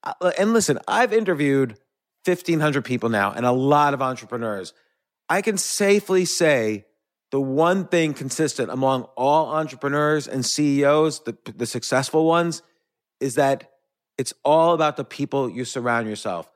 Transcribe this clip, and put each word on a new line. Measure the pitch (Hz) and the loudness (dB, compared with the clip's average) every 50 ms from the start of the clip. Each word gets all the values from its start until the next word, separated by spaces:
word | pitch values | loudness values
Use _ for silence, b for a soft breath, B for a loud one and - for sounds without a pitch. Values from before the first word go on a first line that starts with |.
| - | -10
Uh, | - - _ 185 180 - - | -12 -10 _ -2 -2 2 2
and | 196 220 226 | 0 2 2
listen, | 226 180 - 139 - - | 2 2 2 -2 -2 -2
I've | - - 214 247 240 | -2 0 2 2 2
interviewed | 214 226 220 190 175 143 147 143 139 135 135 120 107 _ _ _ _ _ _ _ _ _ _ | 2 0 2 0 0 0 2 2 2 2 2 0 -4 _ _ _ _ _ _ _ _ _ _
fifteen | 185 180 180 - - 170 156 | -2 -2 0 0 -2 0 2
hundred | 151 151 139 135 117 | 2 0 0 0 -2
people | - 127 120 - 117 | -2 -4 -2 0 0
now | 113 104 98 101 - | 0 2 0 0 -2
and | - 120 | 0 0
a | 123 | 0
lot | 123 127 131 139 147 147 147 143 139 | 2 2 2 4 4 4 4 2 0
of | 127 | 0
entrepreneurs. | 135 131 127 - - 101 123 117 117 113 104 98 92 - _ _ _ _ _ _ _ _ _ _ _ | -4 -4 -4 -8 -10 -10 -8 -6 -6 -6 -6 -6 -8 -12 _ _ _ _ _ _ _ _ _ _ _
I | - 165 196 | -4 -2 -2
can | 202 226 208 | 0 -2 -2
safely | 190 - - - - 202 196 202 208 - - 190 185 185 | -2 -4 -6 -2 0 2 4 4 2 2 2 2 2 2
say | - - - 175 156 143 123 110 107 107 101 _ _ _ _ _ _ _ _ _ _ | 0 0 2 4 4 4 4 2 0 -2 -4 _ _ _ _ _ _ _ _ _ _
the | - 139 | -2 -2
one | 135 135 131 143 165 175 185 196 180 | -2 0 2 2 2 4 2 0 0
thing | - - 170 160 151 139 | 0 0 0 2 0 -2
consistent | - 135 135 - - 160 143 - - 120 92 | -6 -8 -8 -2 -2 -2 -2 0 -4 -4 -4
among | 98 131 135 135 131 127 120 - _ | -2 0 0 2 0 0 -4 -8 _
all | - 127 139 147 160 156 113 | -2 0 2 4 2 2 0
entrepreneurs | 151 156 160 151 135 123 - 143 139 147 147 151 156 151 139 - | -2 -4 -4 -4 -8 -6 -4 -2 0 0 2 2 0 0 -2 -4
and | - 135 123 | -6 -4 -4
C | - - - 151 143 139 139 | -4 -2 0 0 2 2 4
E | 143 | 4
Os, | 139 147 151 156 160 151 - | 4 4 4 2 0 -2 -6
the, | _ 117 110 _ _ - 101 | _ -10 -12 _ _ -18 -8
the | - 120 | -6 -6
successful | - - 123 - - 135 131 139 - - 156 160 | -6 -6 -8 -6 -2 -2 -2 -2 0 0 2 2
ones, | 160 165 170 170 170 160 - _ _ _ _ _ _ _ _ _ _ _ _ | 4 2 2 0 0 -4 -8 _ _ _ _ _ _ _ _ _ _ _ _
is | 135 135 113 | -6 -4 0
that | 151 143 135 139 135 - _ _ _ _ _ _ _ _ _ _ | 0 2 2 0 -2 -6 _ _ _ _ _ _ _ _ _ _
it's | - 131 - - _ _ | -8 -8 -8 -8 _ _
all | 139 151 160 165 170 170 | 2 4 4 6 4 4
about | 156 156 151 143 | 2 2 0 0
the | - 135 | -4 -10
people | _ - - 143 - - 139 135 123 | _ -6 -8 -6 -4 -2 -2 -2 -2
you | - 123 127 | -4 -6 -8
surround | - - 131 120 120 117 117 113 | -6 -8 -4 -2 -2 -2 -2 -2
yourself. | 107 107 101 - 110 90 85 80 _ _ | -4 -8 -8 -6 -6 -8 -8 -10 _ _